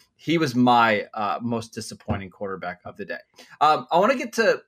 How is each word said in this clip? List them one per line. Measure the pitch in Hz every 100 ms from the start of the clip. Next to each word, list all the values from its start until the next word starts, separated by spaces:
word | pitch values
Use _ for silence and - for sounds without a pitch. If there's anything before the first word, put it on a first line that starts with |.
| _ _
He | - 165
was | 151
my, | 123 123 120 113 104 -
uh, | 110 104 76
most | 117 117 113
disappointing | 117 - 104 - 104 92
quarterback | - 101 92 87 90
of | - 101
the |
day. | 90 80 _ - - -
Um, | 151 147 123
I | 165
wanna | 214
get | 262 269
to | - 202 147